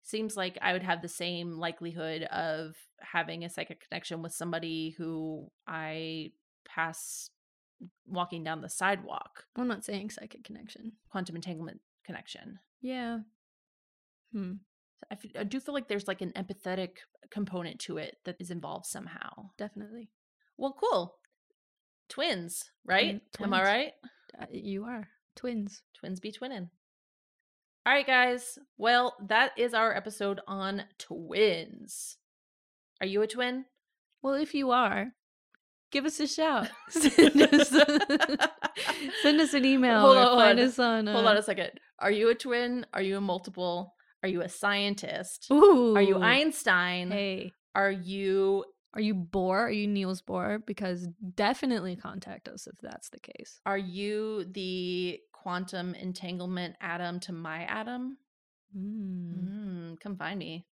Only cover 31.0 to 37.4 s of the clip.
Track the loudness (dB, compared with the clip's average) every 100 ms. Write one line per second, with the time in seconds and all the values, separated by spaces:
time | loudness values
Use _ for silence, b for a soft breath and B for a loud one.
31 | -14 -12 -6 4 4 4 -6 -16 -16 -14
32 | -14 -16 _ _ _ _ _ _ _ _
33 | -4 0 -2 -2 -4 -4 -10 _ _ _
34 | _ _ -2 -2 -2 -2 2 2 2 0
35 | -4 -10 _ _ _ _ _ _ _ -4
36 | -2 -4 -4 0 0 0 -4 -10 -6 2
37 | 6 10 10 10